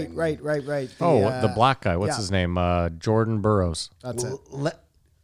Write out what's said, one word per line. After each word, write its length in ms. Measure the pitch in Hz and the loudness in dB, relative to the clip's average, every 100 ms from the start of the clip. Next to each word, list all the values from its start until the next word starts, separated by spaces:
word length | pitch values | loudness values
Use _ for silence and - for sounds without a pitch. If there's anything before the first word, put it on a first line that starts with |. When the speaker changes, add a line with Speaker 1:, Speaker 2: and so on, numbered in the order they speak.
Speaker 1:
anything. 120 | - 160 | -2 -4
Speaker 2:
right, 240 | 160 151 | -4 -2
right, 220 | 147 151 | -4 -4
right. 240 | 135 143 131 - | -4 -4 -6 -2
The, 60 | |
Speaker 3:
Oh, 200 | 170 131 | 2 4
Speaker 2:
uh, 160 | 101 127 | 2 0
Speaker 3:
the 80 | 107 | -2
black 320 | 104 131 131 | 4 2 2
guy. 160 | 98 85 | 0 0
What's 160 | 104 | -2
Speaker 2:
yeah. 40 | 123 | -2
Speaker 3:
his 120 | 95 | -2
name? 260 | 98 87 90 | 0 0 0
Uh, 340 | 87 87 85 | 2 2 0
Jordan 500 | 82 113 110 113 110 | -2 0 2 2 0
Burroughs. 500 | 104 104 87 78 - _ | 2 2 2 -2 -8 _
Speaker 2:
That's 180 | 127 120 | -10 -8
it. 60 | 123 | -8
Speaker 1:
L-, 100 | 139 - | -8 -12
le-, 220 | 139 151 - _ _ _ _ | -6 -4 -6 _ _ _ _